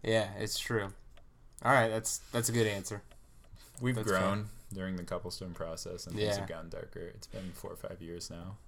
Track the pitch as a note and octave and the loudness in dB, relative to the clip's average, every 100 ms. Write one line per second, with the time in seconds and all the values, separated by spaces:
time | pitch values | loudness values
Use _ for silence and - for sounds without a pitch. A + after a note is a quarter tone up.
0 | - A2 G2 G2+ G#2+ - - A#2 G2 - | 2 4 4 -2 -2 -2 2 2 0 -6
1 | - - - - - - A#2+ C3+ A2+ A2 | -16 -18 -20 -20 -20 -2 6 8 8 4
2 | A2 - - A#2+ A#2 A#2 A2 G2+ F#2 G#2 | 0 -4 0 0 4 6 6 4 -2 -6
3 | - - - - - - - - B2 A#2+ | -8 -20 -20 -20 -20 -18 -16 -2 0 2
4 | G#2 F#2+ F#2 G#2 G#2+ - - F#2+ F#2 F2+ | 4 4 4 2 -2 -8 -10 -6 -4 -4
5 | F2 F2+ F2 - F#2 E2+ E2 E2 F2 F2 | -2 -4 -4 -6 -8 -6 -6 -6 -8 -8
6 | - G#2 G#2 G2+ G2 D#2+ E2 - - - | -6 0 2 2 -2 -6 -8 -8 -10 -8
7 | E2+ G#2+ - - F#2 E2+ - - - F2+ | -10 -10 -10 -8 -8 -8 -10 -8 -8 -8
8 | E2+ F2 - E2+ F2 G#2+ | -8 -8 -8 -10 -10 -10